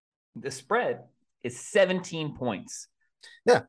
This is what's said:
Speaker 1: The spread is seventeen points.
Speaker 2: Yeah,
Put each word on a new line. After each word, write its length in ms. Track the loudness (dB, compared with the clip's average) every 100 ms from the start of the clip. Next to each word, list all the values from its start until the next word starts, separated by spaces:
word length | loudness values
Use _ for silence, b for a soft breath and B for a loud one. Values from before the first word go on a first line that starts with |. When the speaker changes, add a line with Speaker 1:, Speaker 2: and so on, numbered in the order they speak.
| _ _ _ -12
Speaker 1:
The 140 | -10
spread 500 | -10 -2 0 0 -4 -8 _ _ _
is 160 | -8 -8
seventeen 760 | 0 4 4 2 -4 -6 -6 -4
points. 520 | -4 -4 -8 -16 -18 _ _ _ B B 4
Speaker 2:
Yeah, 160 | 4